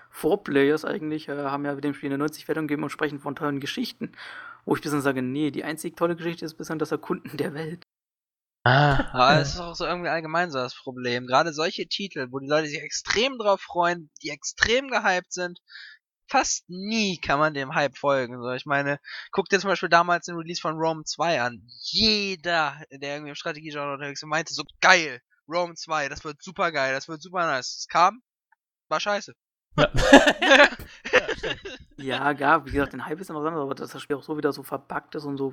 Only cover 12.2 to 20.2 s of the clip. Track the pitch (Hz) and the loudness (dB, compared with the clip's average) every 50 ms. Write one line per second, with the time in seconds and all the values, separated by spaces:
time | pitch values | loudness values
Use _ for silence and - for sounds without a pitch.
12.2 | 131 123 127 139 135 135 151 156 160 147 147 156 151 151 - - - - - 196 | -8 -6 -8 -8 -2 0 2 2 2 0 -4 -8 -8 -8 -8 -6 -4 -2 0 0
13.2 | 233 277 269 240 214 208 196 190 - - - 175 170 175 175 175 160 147 - - | 0 0 -2 0 0 2 2 0 -2 -4 -2 0 2 2 0 -2 -6 -14 -16 -12
14.2 | - 151 147 - - - - - - 220 226 254 277 269 247 214 214 202 185 180 | -10 -10 -10 -8 -10 -10 -4 -2 0 2 2 2 0 -2 -2 -2 0 0 0 0
15.2 | 180 - - 185 180 175 175 - _ _ - - - - - - _ _ _ _ | -2 -4 -6 -6 -6 -6 -8 -12 _ _ -20 -20 -20 -20 -20 -20 _ _ _ _
16.2 | _ - - 277 - - - - - - 175 185 190 208 226 226 214 196 180 - | _ -2 0 0 0 0 -2 -6 -6 -10 -12 -10 -6 -2 0 0 0 0 -2 -2
17.2 | - - 147 143 156 156 151 139 135 131 156 170 147 135 139 - - 143 139 135 | -2 0 2 2 2 2 0 -2 -4 -2 0 0 0 0 -2 -2 0 2 2 2
18.2 | 127 117 127 123 120 123 127 131 - 151 143 139 143 143 143 - - - - - | 0 -2 -6 -8 -6 -6 -6 -6 -4 -2 -2 0 0 0 -2 -4 -6 -12 -16 -14
19.2 | - - - - 180 - - 185 185 196 180 - - 170 165 170 170 175 175 170 | -14 -6 -4 -4 -2 0 0 0 0 0 -2 0 2 6 6 6 6 4 2 0